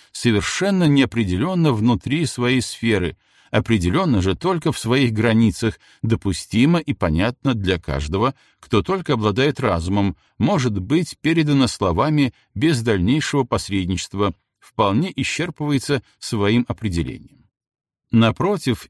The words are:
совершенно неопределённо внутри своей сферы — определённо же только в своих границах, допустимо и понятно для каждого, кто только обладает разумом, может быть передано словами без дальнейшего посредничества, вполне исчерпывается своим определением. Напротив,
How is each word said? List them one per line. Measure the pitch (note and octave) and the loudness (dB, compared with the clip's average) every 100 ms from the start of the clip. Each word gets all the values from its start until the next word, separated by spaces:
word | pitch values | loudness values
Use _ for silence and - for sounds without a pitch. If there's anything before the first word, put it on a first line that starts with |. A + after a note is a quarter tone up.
| _ | _
совершенно | - A#2+ G#2 - - G3 F#3 | -4 0 2 0 -2 0 2
неопределённо | D#3 C#3+ C3 A#2 G2 F2+ E3 F3+ D#3+ | 4 4 2 0 -2 0 0 0 2
внутри | A2 A#2 A2+ A#2 D#3 | 2 2 0 -2 -2
своей | D3 - B2 B2+ | -2 -2 0 0
сферы — | - - A2+ G2+ F2 - _ _ _ | -2 -4 0 0 -2 -6 _ _ _
определённо | A2 G#2 A2+ F2 C#3 F3+ G#2 | -2 0 0 2 0 2 2
же | F#2 | 0
только | F2+ F3+ F3 D#3+ | 0 -2 -2 -2
в | - | -4
своих | A2+ C3 B2 | -2 0 0
границах, | G#2+ A#2 A2+ A2 - A2+ - _ _ | 0 2 4 2 2 -4 -4 _ _
допустимо | A2 A2+ G2 F2+ - G#2+ C#3+ E3+ | -2 -2 -2 -4 -2 2 4 2
и | D3+ | -2
понятно | - F2 D#2 A2+ - C#3 | -2 0 0 0 -2 -4
для | A#2 F#2 F2 | -2 0 -2
каждого, | - C#2 C#2+ F#2+ B2+ - _ _ | -2 -6 -2 -2 -2 -4 _ _
кто | - G#2+ | -2 0
только | - F#3+ D#3 | 0 -2 0
обладает | B2 G#2+ G2+ D3 - | 0 0 2 0 0
разумом, | A#2+ E2+ E2+ G2+ G2+ - _ - | 0 0 0 0 0 -2 _ -2
может | C3+ F#3+ B2 G2 | 0 0 0 -2
быть | F#2 D#3+ E3+ - | -2 -2 -2 -4
передано | D3+ E3 D3 C#3 B2 | -2 0 2 2 2
словами | - F#2 E2+ C#3+ D3+ C3 - _ | 0 -2 0 0 2 0 -4 _
без | G2+ C#3+ B2 | -2 0 0
дальнейшего | A#2 G2+ F#2 D3 - C#3+ | 0 2 2 0 0 -2
посредничества, | B2 A2 - G2 F#2 F#2 - G2 G2+ - _ _ | -2 -4 -2 -4 -2 -4 -6 -2 -2 -4 _ _
вполне | - - G#2 G#2+ F#3+ | -10 -2 0 0 -2
исчерпывается | - - - F3 - D3 C#3 - C#3 - _ | -4 -6 -4 -6 -6 -2 -2 -2 -4 -6 _
своим | - A2 G2+ A#2+ F3 | -6 0 2 2 0
определением. | - G#2+ E2+ C2 A1 - _ _ _ _ _ _ _ _ | -4 -4 -2 -4 -8 -18 _ _ _ _ _ _ _ _
Напротив, | A2+ A2+ - F3 G3+ C3 A2 - | 2 2 2 -2 -2 -2 -4 -4